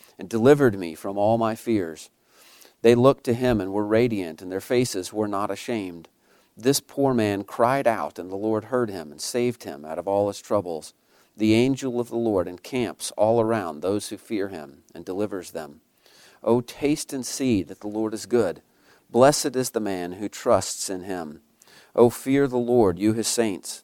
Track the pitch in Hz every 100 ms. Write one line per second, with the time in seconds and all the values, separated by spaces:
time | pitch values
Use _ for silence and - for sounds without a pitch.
0 | - - 95 113 120 147 135 98 85 78
1 | 98 101 101 113 110 110 - 107 85 78
2 | - _ _ _ - - - _ 113 120
3 | 131 139 - 120 127 113 95 101 104 110
4 | 123 104 87 82 92 95 - 123 123 98
5 | 90 104 104 98 101 98 - 117 92 85
6 | 80 _ _ _ _ - 113 139 - -
7 | 139 120 107 101 101 - 120 139 120 107
8 | 76 - 87 98 110 110 110 127 113 95
9 | 76 71 - 123 123 117 101 71 76 80
10 | 87 101 104 101 - 104 90 78 - _
11 | _ _ _ - 107 110 131 135 135 120
12 | 117 117 117 98 87 90 - 127 104 -
13 | - - 107 117 110 113 87 76 87 104
14 | - 98 - 110 98 92 71 69 _ -
15 | 87 92 104 95 85 85 73 76 _ _
16 | _ _ - _ 110 120 123 - 143 147
17 | - 139 120 - 131 104 80 95 104 107
18 | 110 107 95 117 98 80 _ _ _ _
19 | _ 117 135 151 151 127 123 117 107 92
20 | 87 92 104 - 127 101 - - - 92
21 | 92 92 78 76 _ _ _ - _ -
22 | 120 - 135 139 139 123 120 123 101 87
23 | 107 113 104 - 113 90 - -